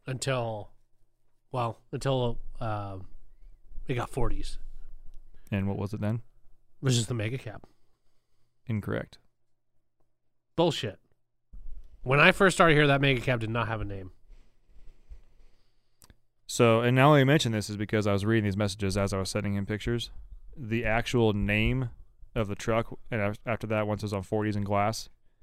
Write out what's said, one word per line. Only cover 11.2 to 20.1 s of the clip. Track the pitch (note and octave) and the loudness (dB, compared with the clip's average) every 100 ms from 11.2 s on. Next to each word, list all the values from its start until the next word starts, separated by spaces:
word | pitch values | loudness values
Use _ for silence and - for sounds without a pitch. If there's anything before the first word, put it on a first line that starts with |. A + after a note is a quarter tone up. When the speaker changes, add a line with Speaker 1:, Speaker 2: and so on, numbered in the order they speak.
| _ _ _ - - - - - | _ _ _ -10 -6 -6 -10 -10
Speaker 1:
When | B2 C#3 | 0 6
I | E3+ | 6
first | - F#3+ E3 | 8 4 6
started | E3+ D3 | 6 6
here, | D3 | 6
that | C#3 | 4
Mega | C#3 B2+ | 4 2
Cab | A2 B2 | 0 -2
did | A2 | -2
not | A#2 A2 | -2 -2
have | A2 | -4
a | G#2 | -6
name. | G2+ F2+ - - - - _ _ - - - - - - - - - _ _ _ _ - - _ _ - | -8 -12 -18 -20 -20 -20 _ _ -18 -16 -18 -18 -20 -20 -20 -20 -20 _ _ _ _ -20 -20 _ _ -6
Speaker 2:
So, | - A#2 A2+ | 4 6 6
and | A#2+ C3 | 4 6
now | C#3 D3+ | 8 8
I | |
mention | C3+ D#3 A#2+ | 8 4 2
this | G#2+ G2+ | -2 -2
is | G#2 | -4
because | G#2+ G#2+ G#2 | 0 0 2
I | |
was | G2+ G#2 | 2 4
reading | A2+ | 4
these | G#2 F#2+ | 2 0
messages | G#2 F#2+ G2 G2 | -2 -2 -2 0
as | G2 | 0
I | G2 | -2
was | F#2+ | -2
sending | G#2+ G2+ G2+ | -4 -2 -4
him | G2+ | -4
pictures. | G#2+ - A#2 - | -4 -2 -4 -4